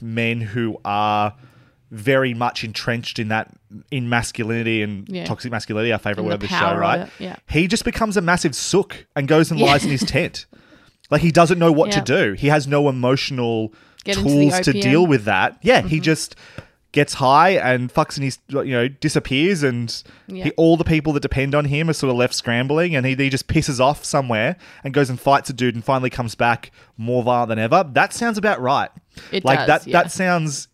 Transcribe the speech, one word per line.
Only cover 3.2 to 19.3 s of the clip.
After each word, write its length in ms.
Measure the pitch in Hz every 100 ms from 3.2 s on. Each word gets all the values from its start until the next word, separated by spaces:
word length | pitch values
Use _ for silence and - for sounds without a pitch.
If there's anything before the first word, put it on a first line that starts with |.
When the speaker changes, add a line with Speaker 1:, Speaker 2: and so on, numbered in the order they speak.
| 107
Speaker 1:
that, 200 | 110 - _ _ 104 -
in 200 | 139 120
masculinity 720 | 120 107 - 110 117 113 113
and 260 | 104 101 101
Speaker 2:
Yeah. 160 | 90 85
Speaker 1:
toxic 260 | 107 123
masculinity, 420 | 113 - 107 117
our 60 | 107
favourite 180 | 104 101
Speaker 2:
And 60 | 175
Speaker 1:
word 40 |
Speaker 2:
the 40 | 185
Speaker 1:
of 60 |
the 60 | 202
show, 60 | 175
Speaker 2:
power 160 | 170 170
of 40 |
Speaker 1:
right? 180 | 196 175
Speaker 2:
it, 80 | 190 -
yeah. 160 | 185 - -
Speaker 1:
He 180 | 147 180
just 180 | 220 240
becomes 320 | - 214 202
a 40 |
massive 320 | 170 175 165 123
sook 500 | - 185 - - - 147
and 120 | 139
goes 220 | 156 160
and 100 | 170
Speaker 2:
Yeah. 80 | 226
Speaker 1:
lies 180 | 143 135
in 60 |
his 120 | 131
tent. 420 | 180 175 170 - - _ _ _ _ _ -
Like, 120 | 147
he 100 | 165
doesn't 260 | 170 170 180
know 120 | 165
what 200 | 151 208
to 80 | 202
Speaker 2:
Yeah. 40 |
Speaker 1:
do. 300 | 190 165 120
He 140 | 95 139
has 200 | 151 135
no 220 | 143 143
emotional 840 | 131 123 135 - 131 117 113 107 - _ _
Speaker 2:
Get 140 | - 196
into 120 | 214
the 60 | 202 147
Speaker 1:
tools 100 | -
to 100 | -
Speaker 2:
opium. 120 | -
Speaker 1:
deal 240 | 127 151 175
with 180 | 131 104
that. 320 | 95 120 -
Yeah, 200 | 202 240
he 160 | 101 156
Speaker 2:
Mm-hmm. 60 |
Speaker 1:
just 320 | 156 156 - - - - - _ _
gets 240 | 143 143 -
high 340 | 131 143 180
and 440 | 175 123 127 127
fucks 220 | - 151 -
and 80 |
he's, 160 | 135 - -
you 160 | 139 131
know, 160 | 123 127
disappears 760 | 139 151 156 -